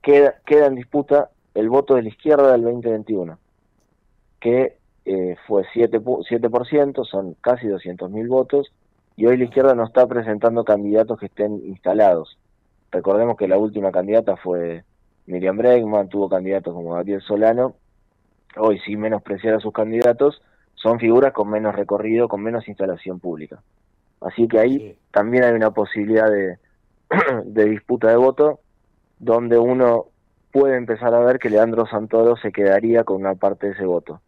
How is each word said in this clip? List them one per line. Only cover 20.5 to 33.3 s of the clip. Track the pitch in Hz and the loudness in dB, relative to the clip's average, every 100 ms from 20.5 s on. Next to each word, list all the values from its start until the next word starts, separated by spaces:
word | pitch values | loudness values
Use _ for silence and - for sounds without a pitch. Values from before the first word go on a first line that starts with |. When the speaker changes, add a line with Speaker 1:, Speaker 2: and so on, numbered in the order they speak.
| _ _ _ | _ _ _
Speaker 1:
son | 110 117 | -2 0
figuras | 117 120 131 | 2 4 4
con | 113 104 | 0 -4
menos | 107 107 98 | -2 -4 -4
recorrido, | 98 101 110 113 120 | -4 -4 -2 0 0
con | 104 | -4
menos | 110 117 110 | -6 -8 -10
instalación | 101 95 85 95 90 | -8 -6 -6 -10 -12
pública. | 90 78 76 - _ _ _ _ _ _ | -10 -12 -14 -20 _ _ _ _ _ _
Así | - - 117 | -12 -4 0
que | 117 | 2
ahí | 117 135 | 2 -2
Speaker 2:
Sí. | 107 - _ | -8 -20 _
Speaker 1:
también | 101 107 127 | -2 0 2
hay | 123 | 2
una | 113 110 | 2 0
posibilidad | 107 101 110 104 110 110 | -2 -4 -4 0 2 2
de, | 104 95 90 _ _ _ _ _ | 0 -2 -8 _ _ _ _ _
<clears throat> | 190 220 120 107 | -2 -2 -4 -4
de | 107 107 | 0 0
disputa | 107 - 123 113 | 0 -4 0 2
de | 117 | 4
voto, | 131 127 151 - _ _ _ _ _ _ | 2 4 0 0 _ _ _ _ _ _
donde | 117 117 120 117 | -2 0 2 2
uno | 120 127 123 117 - _ _ _ _ | 2 2 2 2 -2 _ _ _ _
puede | 135 139 127 | 2 2 2
empezar | 117 110 120 | -2 -4 2
a | 120 | 2
ver | 123 127 | 2 2
que | 117 | 0
Leandro | 107 117 113 110 | 2 2 0 -2
Santoro | 107 110 113 117 117 | -4 -2 2 2 2
se | 107 | -4
quedaría | 101 98 98 113 117 | -2 2 2 4 2
con | 113 98 | 2 -2
una | 98 | -4